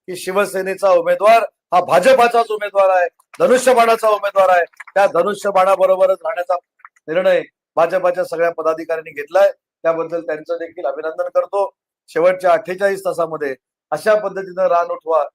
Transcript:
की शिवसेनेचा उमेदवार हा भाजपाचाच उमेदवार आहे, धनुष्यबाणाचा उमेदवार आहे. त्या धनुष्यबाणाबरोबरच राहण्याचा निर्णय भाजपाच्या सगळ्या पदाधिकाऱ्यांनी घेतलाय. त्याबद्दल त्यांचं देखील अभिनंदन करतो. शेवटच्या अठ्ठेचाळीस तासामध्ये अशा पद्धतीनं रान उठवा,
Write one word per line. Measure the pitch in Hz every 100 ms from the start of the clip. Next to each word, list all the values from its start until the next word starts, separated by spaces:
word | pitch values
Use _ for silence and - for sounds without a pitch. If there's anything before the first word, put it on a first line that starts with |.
| -
की | 175
शिवसेनेचा | 185 185 185 185 190 190 196
उमेदवार | 175 170 175 202 226 202 _ _
हा | 180
भाजपाचाच | 180 165 247 262 240 240 226
उमेदवार | 214 202 196 190
आहे, | 185 175 - _ -
धनुष्यबाणाचा | 180 254 247 240 226 226 220
उमेदवार | 202 202 196 190
आहे. | 180
त्या | 165 _ - 190 196
धनुष्यबाणाबरोबरच | 160 190 202 202 185 190 185 185 185 185 190
राहण्याचा | 165 170 175 175 - _ - _ -
निर्णय | 170 185 170 156 _ _ 147
भाजपाच्या | 170 185 175 180
सगळ्या | 170 165 170
पदाधिकाऱ्यांनी | 165 160 156 160 160 160
घेतलाय. | 147 143 180 196 - _ _
त्याबद्दल | 165 165 160 170
त्यांचं | 165 151 165 170
देखील | 165 175
अभिनंदन | 147 139 160 160 180
करतो. | 180 175 196 196 - _ _ _
शेवटच्या | - 175 185 180
अठ्ठेचाळीस | 160 165 185 202 190
तासामध्ये | 190 156 160 156 147 131 _ _ _
अशा | 151 220
पद्धतीनं | 214 196 190 190 180 185
रान | 170 170
उठवा, | 170 160 160 139